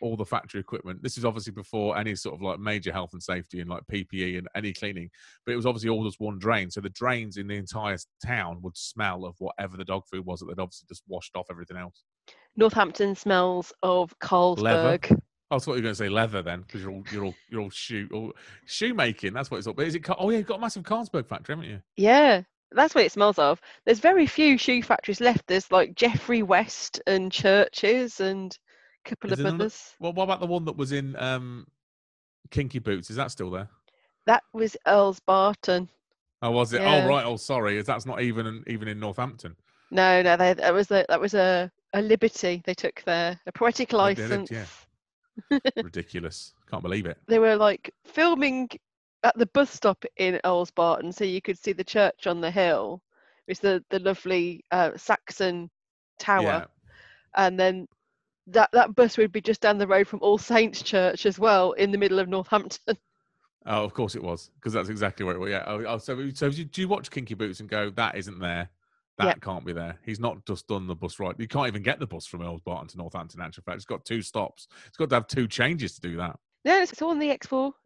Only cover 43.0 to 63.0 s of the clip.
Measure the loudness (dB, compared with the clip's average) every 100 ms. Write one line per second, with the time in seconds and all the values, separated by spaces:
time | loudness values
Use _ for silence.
43 | -2 0 0 -4 -10 0 0 0 0 4
44 | 4 2 -2 -4 -4 -10 -12 -16 _ _
45 | _ _ _ -12 -2 0 0 -2 -8 -8
46 | -8 -8 -8 -12 -18 _ -12 -8 -4 -4
47 | -6 -8 2 4 4 6 4 2 -8 _
48 | _ 2 2 4 0 -2 -6 -10 _ _
49 | _ 0 0 2 2 2 2 2 0 0
50 | -6 -2 -2 0 0 0 -2 2 2 2
51 | -2 -4 -4 -4 -4 -6 -4 -6 -2 2
52 | 2 2 -4 -2 -2 2 2 2 -2 -8
53 | _ _ _ _ -12 -2 0 0 0 -2
54 | -2 -2 0 0 0 -6 -2 0 0 0
55 | -2 -2 -2 -4 -2 -2 -8 _ _ _
56 | _ -8 0 2 2 -2 -4 _ _ -20
57 | -20 _ _ 2 2 4 2 2 -8 _
58 | _ _ _ _ 2 4 6 6 6 6
59 | 4 6 2 2 -2 2 4 4 4 4
60 | 4 2 4 4 4 4 4 0 0 2
61 | 2 2 -2 2 4 6 4 2 0 2
62 | 2 2 0 -4 0 0 -2 -10 -4 -4